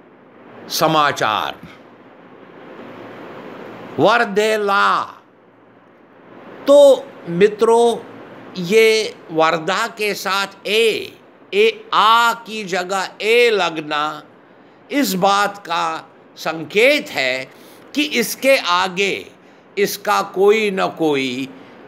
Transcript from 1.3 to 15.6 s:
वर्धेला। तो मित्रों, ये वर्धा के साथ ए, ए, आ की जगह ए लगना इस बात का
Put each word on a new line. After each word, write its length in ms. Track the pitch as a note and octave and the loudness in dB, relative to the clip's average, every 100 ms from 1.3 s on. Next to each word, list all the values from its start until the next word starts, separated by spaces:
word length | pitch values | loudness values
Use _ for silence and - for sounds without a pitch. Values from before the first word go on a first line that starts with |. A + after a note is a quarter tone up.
| G#2 C#2+ - - - - - - - - - - - - - - - - - - - - - - - - - | -2 -4 -8 -18 -20 -20 -20 -20 -20 -20 -20 -20 -20 -20 -20 -18 -18 -18 -18 -18 -18 -18 -16 -18 -18 -10 0
वर्धेला। 1040 | F3 A#3 A3+ G3+ G#3+ A3 G3+ G3+ G3+ E3+ - - _ _ _ _ _ - - _ - - - - - - C#4 | 2 2 0 0 0 0 0 0 2 0 -4 -12 _ _ _ _ _ -20 -20 _ -20 -20 -20 -20 -20 -6 4
तो 380 | C#4+ C#4+ B3+ - - E3+ | 8 8 6 0 -14 -6
मित्रों, 680 | E3+ G#3 G#3 A3+ A#3 A#3 A3 - - - - - - | 2 2 4 2 4 2 0 -8 -18 -20 -20 -16 -10
ये 580 | F3 A3 A3 A3 G3 - - | 0 4 4 2 -2 -10 -6
वर्धा 560 | D#3+ D#3+ E3 D#3+ F#3+ A3+ | 0 2 0 -2 -4 -4
के 260 | - G#3 | -4 -6
साथ 340 | F#3+ G3 G3 G3 - F3+ | -6 -4 -4 -4 -8 -2
ए, 460 | G#3+ A3+ C3+ - - - - - | 0 2 0 -6 -16 -20 -20 -4
ए, 320 | G3 A3 G#3 - | 0 2 0 -2
आ 400 | E3+ G#3 A#3 A#3 | 2 4 4 4
की 300 | G#3+ - A3 | 0 -6 -10
जगह 460 | F#3+ F3+ F3+ F#3+ F3 - | -4 -4 -4 -4 -6 -4
ए 280 | G3+ A#3+ A#3+ | 0 4 4
लगना 720 | G#3 E3+ D3+ D3 D3 D3+ D3+ - - - - - - - | 2 0 -4 -6 -4 -4 -6 -16 -20 -20 -20 -20 -20 -6
इस 220 | C#4+ A3+ | -2 -2
बात 440 | F#3 G3 G3 G3+ | 2 2 2 0
का 520 | G3+ | -4